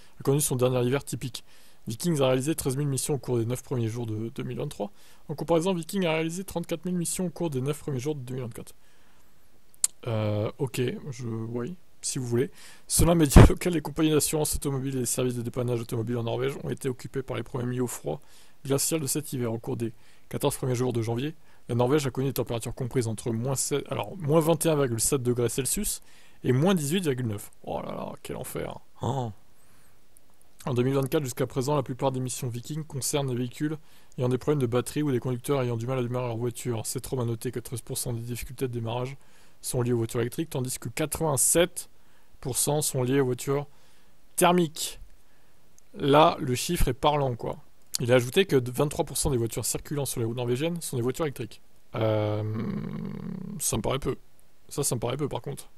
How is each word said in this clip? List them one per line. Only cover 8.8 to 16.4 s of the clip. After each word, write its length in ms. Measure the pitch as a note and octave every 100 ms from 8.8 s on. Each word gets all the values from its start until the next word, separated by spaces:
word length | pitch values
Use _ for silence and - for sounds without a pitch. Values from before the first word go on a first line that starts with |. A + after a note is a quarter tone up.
| - - - - - - - - - - - - -
Euh, 420 | A2 G#2+ G#2 G#2+ -
ok, 240 | C3 - B2 G#3+ E3+
je, 180 | B2+ A#2+
oui, 480 | A2 A2+ A#2+ A#2+ F3+ - -
si 160 | - C#3+
vous 80 | B2
voulez. 240 | A#2 D3+ - - - -
Selon 240 | - D#3
un 40 | E3+
média 300 | D3+ - -
<laughs> 40 |
local, 240 | F#3 F#3
les 80 | E3
compagnies 300 | D3+ C#3+ D#3
d'assurance 440 | D3+ - D#3 D3+ -
automobile 400 | D3 C#3 C3+ C3+
et 40 |
les 60 | A#2
services 300 | - B2+ B2
de 60 |
dépannage 400 | A2 B2+ A#2+ B2
automobile 360 | A2+ B2 A2+ A#2+
en 60 |
Norvège 300 | A2+ A#2+